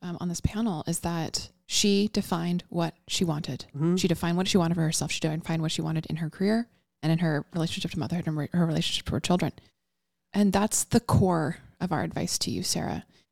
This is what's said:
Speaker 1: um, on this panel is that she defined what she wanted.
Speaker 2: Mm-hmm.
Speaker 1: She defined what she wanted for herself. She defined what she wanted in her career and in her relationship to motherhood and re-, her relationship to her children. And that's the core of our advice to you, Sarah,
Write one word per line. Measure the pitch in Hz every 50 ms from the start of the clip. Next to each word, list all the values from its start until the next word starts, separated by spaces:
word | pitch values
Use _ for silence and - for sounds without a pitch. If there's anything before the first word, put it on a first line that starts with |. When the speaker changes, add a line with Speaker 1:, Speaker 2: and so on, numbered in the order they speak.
Speaker 1:
um, | - 175 175 -
on | - 180
this | 170 -
panel | - - - 208 233 226 175 151 - -
is | 170 -
that | - 175 170 165 160 - - - - - - _ _ -
she | - - - 208 202 196 202 214 -
defined | 202 190 - 185 170 170 175 175 175 - -
what | - 175 165 165 - _ _ -
she | - - 190
wanted. | 165 151 147 165 - 131 - - - -
Speaker 2:
Mm-hmm. | 139 156 170 180 185
Speaker 1:
She | 196 180
defined | 165 - - 170 170 175
what | 190 -
she | - 190
wanted | 170 165 175
for | 180
herself. | 160 156 160 - 156 156
She | - -
defined | - 156 156 160 - - 165 160
what | 160 160
she | - -
wanted | 160 160 160 160 160 -
in | 156 156
her | 165 156
career | - - 190 202 220 226 233 - _ _ _ _ _ _ -
and | 156
in | 165 160
her | 175 160 151 147 - - -
relationship | 175 160 170 - 196 - 175
to | - -
motherhood | - - 170 175 - 160
and | 156 151
re-, | 143 - -
her | 175 170
relationship | 165 156 160 165 - - - - -
to | -
her | 135
children. | - - 180 180 175 147 - - - _ _ _ _ _ _ _ _ _ _ _ _ _ -
And | 196 208 196 180
that's | 196 208 220 - - -
the | - - 233
core | - - - - 208 185 175 165 156 - 170 - - - - _
of | 175 185
our | 160 143 -
advice | 165 - - 175 180 - -
to | - -
you, | 113 90 185
Sarah, | - - - - 90 - - - - _ _ _ _